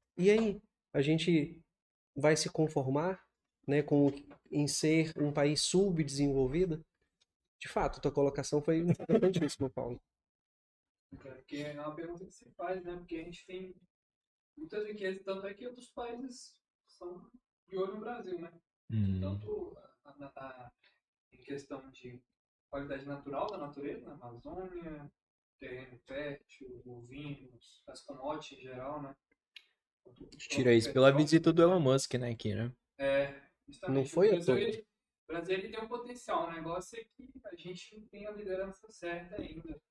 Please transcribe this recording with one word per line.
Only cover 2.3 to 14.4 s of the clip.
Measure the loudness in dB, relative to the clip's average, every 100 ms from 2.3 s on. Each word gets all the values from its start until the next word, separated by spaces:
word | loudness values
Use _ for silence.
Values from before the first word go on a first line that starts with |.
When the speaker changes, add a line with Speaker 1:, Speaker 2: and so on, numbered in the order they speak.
| 4
Speaker 1:
se | 2
conformar, | 0 2 2 0 0 0 -4 _ _ _ _ 0
né, | 2
com, | 4 6 4 2 -14 -20 -4
em | 0 0
ser | 2 4 4 4 0
um | 0
país | 4 2 2
subdesenvolvido? | 2 4 4 2 0 2 2 4 2 2 0 -2 -8 _ _ _ _ _ _ -16
De | -4
fato, | 0 0 0
tua | -2
colocação | 2 2 0 -2 0
foi | 2 2
importantíssima, | 2 0 4 4 6 4 0 -2 -4
Paulo. | -2 -6 -8 _ _ _ _ _ _ _ _ _ _ _ -20
Speaker 2:
É, | -18
porque | -18 -12 -8
é | -8 -8
uma | -10
pergunta | -8 -10 -12
que | -16
se | -20 -20
faz, | -8 -4 -4
né? | -6 -12
Porque | -10 -10
a |
gente | -10 -16 -14
tem | -12 -12 -16 _ _ _ _ _ _